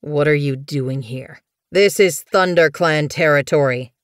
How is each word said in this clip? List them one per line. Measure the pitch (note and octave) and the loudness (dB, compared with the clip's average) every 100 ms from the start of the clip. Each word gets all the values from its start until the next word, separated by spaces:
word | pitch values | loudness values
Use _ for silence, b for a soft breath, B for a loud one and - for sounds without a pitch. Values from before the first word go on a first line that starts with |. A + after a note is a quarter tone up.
What | - D3 D3 | -6 -2 0
are | |
you | D3+ C#3+ C3 | 0 -2 -6
doing | C#3 D3 B2+ C3+ | -6 -6 -4 -6
here? | A2+ B2+ C3 B2+ _ _ _ | -8 -12 -14 -20 _ _ _
This | F3 G3+ - | 2 2 4
is | G3 D#3 - | 0 0 -2
ThunderClan | G3+ F#3 F3 D#3+ C#3+ F3 D#3 D3 | 0 2 4 2 2 0 0 -2
territory. | - E3 D3 C#3 D#3 C#3 B2 B2+ _ | 0 2 2 2 0 0 -2 -8 _